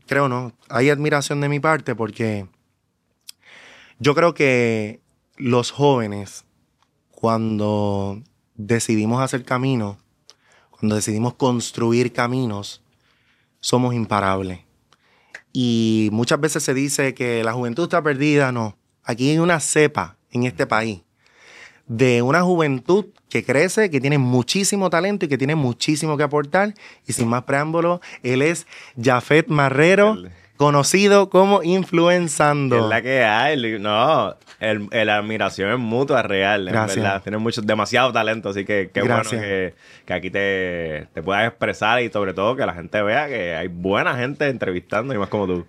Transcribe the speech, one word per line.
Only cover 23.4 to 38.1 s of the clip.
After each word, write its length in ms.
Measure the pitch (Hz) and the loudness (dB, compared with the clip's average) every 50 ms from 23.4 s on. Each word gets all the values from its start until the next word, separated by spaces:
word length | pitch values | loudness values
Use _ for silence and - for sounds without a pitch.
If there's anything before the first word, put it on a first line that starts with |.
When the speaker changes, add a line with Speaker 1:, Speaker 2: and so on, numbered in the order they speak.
Speaker 1:
crece, 480 | - - 127 135 170 185 - 220 220 185 | -2 0 2 2 2 2 2 0 0 0
que 100 | 147 135 | 0 0
tiene 160 | 131 139 151 | 0 2 2
muchísimo 760 | 143 127 123 123 127 117 - - 190 196 - 208 196 190 180 | 2 2 4 2 2 2 2 -2 -2 0 0 -2 0 -2 0
talento 340 | 170 165 180 202 208 185 185 | 0 0 0 0 -2 -2 -2
y 40 | 147 | -2
que 80 | 139 | -2
tiene 200 | 120 135 139 160 | 0 0 0 0
muchísimo 600 | 160 135 123 117 - - 151 156 143 165 156 151 | 0 0 0 -2 -2 -2 -2 0 0 0 -2 0
que 60 | 143 | 0
aportar. 520 | 151 143 147 147 147 143 - 185 202 214 202 _ - - - _ _ | 0 0 0 -2 -2 0 0 0 0 0 -4 _ -20 -20 -20 _ _
Y 100 | - 117 | -8 -4
sin 120 | - 120 | -2 0
más 160 | 113 120 123 | 0 0 -2
preámbulo, 580 | - - 135 139 151 160 160 170 165 175 175 175 - - - - | -2 -2 -2 -2 0 0 -2 0 0 0 0 -2 -6 -16 -20 -8
él 180 | - 123 127 131 | -4 -2 0 2
es 280 | 143 165 175 - - _ - - - - - 120 | 2 0 0 -4 -8 _ -20 -20 -20 -18 -12 -2
Jafet 460 | 113 131 123 120 - - 147 160 165 - | 0 2 2 2 2 4 2 2 4 2
Marrero, 640 | 156 147 139 135 131 135 156 175 190 196 208 214 214 | 2 2 2 2 4 4 4 4 6 6 4 4 2
Speaker 2:
Dale. 160 | - - 90 - _ _ _ _ | -2 -8 -16 -20 _ _ _ _
Speaker 1:
conocido 760 | - 143 147 147 143 135 - - 190 202 202 202 202 190 190 | 2 2 4 4 4 2 4 2 4 6 6 6 6 6 6
como 340 | - 185 190 196 202 190 156 | 4 4 6 6 4 2 2
Influenzando. 1120 | 170 185 190 175 - - 170 170 175 180 180 175 156 - - 151 147 147 147 139 127 120 | 2 0 0 0 0 2 2 4 4 4 2 0 -2 0 2 2 2 4 2 0 2 2
Speaker 2:
Es 80 | 117 113 | 2 2
la 180 | 107 110 117 | 2 0 0
que 220 | 110 127 135 131 120 | 0 0 2 2 4
hay, 320 | 107 107 113 131 151 156 | 4 4 2 2 2 0
Lu-, 240 | 135 117 110 113 101 | 0 -2 -4 -4 -4
no, 560 | 101 104 104 110 123 151 160 131 104 92 - _ _ - - - | -2 0 2 2 4 4 4 2 0 -2 -4 _ _ -20 -12 -6
el, 280 | 107 110 107 104 104 95 | -2 -2 -2 -2 -4 -4
el 180 | - 113 107 107 | -2 0 2 2
admiración 600 | 104 104 104 107 110 104 101 95 - 107 98 101 | 2 0 0 -4 -2 -2 -2 -2 -2 -2 -2 -2
es 60 | 120 127 | -2 -2
mutua, 420 | 120 110 113 127 139 139 143 120 | -2 -2 -2 -2 0 0 0 -2
real, 460 | 107 107 101 95 98 98 104 101 95 90 | 0 0 -2 0 2 2 0 0 -2 -2
en 60 | 101 | -2
Speaker 1:
Gracias. 280 | 110 110 101 95 117 | -2 0 0 -2 -2
Speaker 2:
verdad. 200 | 107 98 98 98 - | -2 -2 -2 -4 -6
Tienes 160 | 98 104 107 | -6 -6 -4
mucho, 200 | 110 117 113 120 | -4 -4 -4 -4
demasiado 520 | 104 107 107 107 101 - 120 120 131 127 | -2 -2 0 0 0 0 2 2 2 2